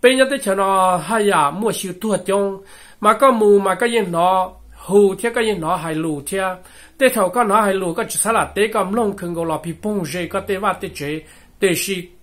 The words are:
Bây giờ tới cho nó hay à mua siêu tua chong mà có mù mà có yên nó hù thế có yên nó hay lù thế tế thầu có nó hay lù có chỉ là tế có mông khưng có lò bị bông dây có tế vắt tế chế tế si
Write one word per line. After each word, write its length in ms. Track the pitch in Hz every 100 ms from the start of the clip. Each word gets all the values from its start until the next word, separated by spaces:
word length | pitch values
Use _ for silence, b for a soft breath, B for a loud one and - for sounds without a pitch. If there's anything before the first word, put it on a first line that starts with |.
Bây 160 | 247 262
giờ 80 | 262
tới 100 | 277
cho 120 | 202 196
nó 420 | 196 190 185 180
hay 320 | 156 220 202
à 220 | 175 143
mua 200 | 165 220
siêu 220 | - 190 175
tua 160 | 220 190 -
chong 360 | 196 196 196 B B B B
mà 120 | 208
có 180 | 226 269
mù 280 | 233 208 202
mà 160 | 196 180
có 120 | 240
yên 240 | 233 196
nó 400 | 170 180 190 185 - - -
hù 400 | - 196 202 196
thế 140 | 233
có 120 | 233
yên 200 | 226 196
nó 140 | 160 175
hay 200 | 165 156
lù 260 | 160 147 139
thế 120 | 190 190 185 B B B -
tế 120 | 262
thầu 200 | 233 185
có 140 | 240
nó 180 | 220 208
hay 120 | 208
lù 200 | 190 180
có 100 | 165 226
chỉ 100 | - 202
là 180 | 226 147 -
tế 120 | 214
có 160 | 220
mông 340 | 185 220 214 196
khưng 180 | 175 170
có 80 |
lò 160 | 165 151
bị 100 | 170 160
bông 240 | 214 208 156
dây 220 | 175 165
có 120 | 196
tế 180 | 190 190
vắt 240 | 202 185
tế 80 | 185 -
chế 260 | 147 156 156 b b -
tế 140 | 190 170
si 320 | - 190 175 -